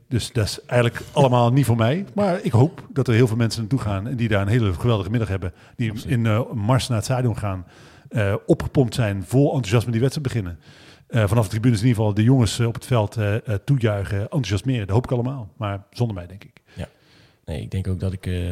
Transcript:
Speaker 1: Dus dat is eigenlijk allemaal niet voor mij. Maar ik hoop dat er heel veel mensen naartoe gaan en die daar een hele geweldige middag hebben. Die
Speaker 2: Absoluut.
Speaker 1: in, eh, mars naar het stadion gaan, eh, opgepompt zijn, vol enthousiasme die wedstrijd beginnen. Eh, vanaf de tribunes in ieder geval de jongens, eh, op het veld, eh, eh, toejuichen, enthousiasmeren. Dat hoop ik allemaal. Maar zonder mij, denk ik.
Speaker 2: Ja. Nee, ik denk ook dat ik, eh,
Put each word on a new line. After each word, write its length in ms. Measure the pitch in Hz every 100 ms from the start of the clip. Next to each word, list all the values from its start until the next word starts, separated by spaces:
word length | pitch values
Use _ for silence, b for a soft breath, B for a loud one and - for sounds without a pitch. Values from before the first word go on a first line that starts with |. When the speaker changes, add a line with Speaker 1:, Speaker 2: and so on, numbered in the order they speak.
| -
Speaker 1:
Dus 240 | 120 -
dat 120 | -
is 160 | 101 - -
eigenlijk 360 | 123 117 - -
allemaal 400 | - 135 123 117
niet 120 | 131
voor 120 | 127 117
mij. 280 | 113 165 202
Maar 260 | - 202 185
ik 100 | 220
hoop 340 | 107 135 - -
dat 160 | - 127
er 60 |
heel 120 | 110 120
veel 100 | 113
mensen 240 | 113 -
naartoe 180 | 107 135
gaan 280 | 107 98 110
en 80 | 131
die 120 | 113
daar 120 | 101
een 60 | 101
hele 240 | 123 107
geweldige 380 | 82 120 110 95
middag 180 | 117 110
hebben. 240 | 95 90 B B -
Die 140 | 113
Speaker 2:
Absoluut. 260 | 104 - 120
Speaker 1:
in, 80 | 113
eh, 260 | 107 135
mars 360 | 143 101 135 -
naar 80 | 117
het 100 | -
stadion 300 | 127 127 104
gaan, 280 | 104 92 87 B B B -
eh, 260 | - 101 107 -
opgepompt 480 | 165 - - 120
zijn, 300 | - 110 98 92
vol 200 | 127 143
enthousiasme 380 | 143 110 117 104
die 100 | 113
wedstrijd 280 | 131 160 131
beginnen. 300 | 117 92 82 B B B B _
Eh, 200 | 123 101
vanaf 160 | 120
de 60 | 110
tribunes 300 | 110 127 110
in 60 | 123
ieder 120 | 110
geval 140 | 107
de 80 | 98
jongens, 360 | 110 135 110 -
eh, 80 | 117
op 80 |
het 120 | - -
veld, 300 | 123 104 -
eh, 180 | 104
eh, 60 | 107 - 101
toejuichen, 560 | - 139 110 101 98 98
enthousiasmeren. 680 | 107 170 98 98 131 123 98
Dat 80 |
hoop 100 | 101
ik 80 | 123
allemaal. 400 | 123 120 139 107 -
Maar 280 | 104 98 -
zonder 260 | - 120 95
mij, 100 | 87
denk 180 | 95
ik. 180 | - _ B
Speaker 2:
Ja. 140 | - - b b b b b
Nee, 160 | - 80
ik 100 | -
denk 180 | 95 92
ook 120 | 90
dat 120 | 92
ik, 140 | 92 92
eh, 80 | 90 87